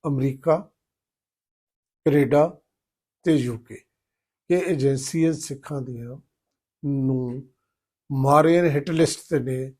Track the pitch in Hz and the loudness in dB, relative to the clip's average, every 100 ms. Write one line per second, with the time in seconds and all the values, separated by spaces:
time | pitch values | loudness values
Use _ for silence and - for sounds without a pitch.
0 | 156 139 135 135 165 160 - _ _ _ | -4 -2 -2 -2 0 0 -2 _ _ _
1 | _ _ _ _ _ _ _ _ _ _ | _ _ _ _ _ _ _ _ _ _
2 | - 147 131 143 160 - _ _ _ _ | 0 2 4 2 2 -2 _ _ _ _
3 | _ _ 180 151 123 113 _ 110 _ _ | _ _ 0 0 0 -8 _ -20 _ _
4 | _ _ _ _ _ 175 175 160 139 135 | _ _ _ _ _ -2 0 0 0 0
5 | 135 165 165 156 - 135 - 143 127 120 | -4 -2 0 -2 -10 -14 -10 -10 -10 -12
6 | 117 139 _ _ _ _ _ _ 143 139 | -14 -16 _ _ _ _ _ _ -4 -2
7 | 131 131 127 123 139 _ _ _ _ _ | 0 0 -4 -8 -14 _ _ _ _ _
8 | _ 139 135 147 156 170 175 143 143 160 | _ -2 4 6 6 4 4 0 -2 0
9 | 160 - - 151 123 131 131 131 | 0 0 -4 -4 -2 -6 -8 -12